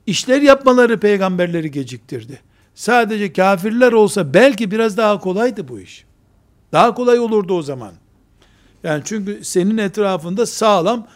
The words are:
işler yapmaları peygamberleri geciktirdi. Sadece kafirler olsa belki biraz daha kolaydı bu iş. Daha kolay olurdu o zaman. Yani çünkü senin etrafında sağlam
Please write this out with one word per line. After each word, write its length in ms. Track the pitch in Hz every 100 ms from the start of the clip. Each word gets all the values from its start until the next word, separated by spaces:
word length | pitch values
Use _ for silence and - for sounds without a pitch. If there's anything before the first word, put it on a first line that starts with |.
| -
işler 340 | 170 - 269
yapmaları 580 | 285 269 262 247 233 208
peygamberleri 720 | 208 202 190 180 175 170 156
geciktirdi. 680 | 139 123 123 - 123 113 127 _ _ _ -
Sadece 580 | - 240 214 220 196
kafirler 580 | - 190 196 214 233 247
olsa 420 | 226 208 202 147
belki 380 | 170 269 220 214
biraz 260 | 220 226 202
daha 220 | 214 202
kolaydı 480 | 185 185 247 208 131
bu 120 | 107
iş. 260 | 92 - _ _ _ _ _ _ _
Daha 220 | 151 233
kolay 260 | 220 247 240
olurdu 340 | 226 220 180
o 80 | 180
zaman. 300 | 143 131 104 82 _ _ _ _ _ _ _ _
Yani 180 | - 151 -
çünkü 340 | 220 196 214
senin 340 | - 180 190 220
etrafında 680 | 196 214 202 180 170 196 226
sağlam 640 | - 220 196 175 240 220